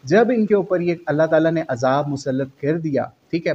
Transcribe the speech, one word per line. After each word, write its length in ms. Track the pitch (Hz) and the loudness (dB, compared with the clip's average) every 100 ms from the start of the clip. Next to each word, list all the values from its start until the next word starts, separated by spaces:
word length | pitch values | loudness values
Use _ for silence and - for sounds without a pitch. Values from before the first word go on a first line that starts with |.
जब 280 | 131 190 233 | 2 4 4
इनके 240 | 240 214 208 | 2 2 2
ऊपर 260 | 175 180 | 2 -2
ये 180 | 175 170 - | 0 -4 -2
अल्लाह 200 | 147 160 | 0 2
ताला 220 | 160 165 | 2 2
ने 100 | 165 160 | 0 -4
अजाब 380 | 123 131 135 147 | -2 0 0 -2
मुसल्लत 420 | 139 139 131 135 - | -6 -4 -4 -4 -6
कर 160 | 139 160 | -4 -2
दिया, 340 | 156 131 110 _ - | -2 -4 -4 _ -8
ठीक 160 | 170 | -6
है, 60 | 165 | -4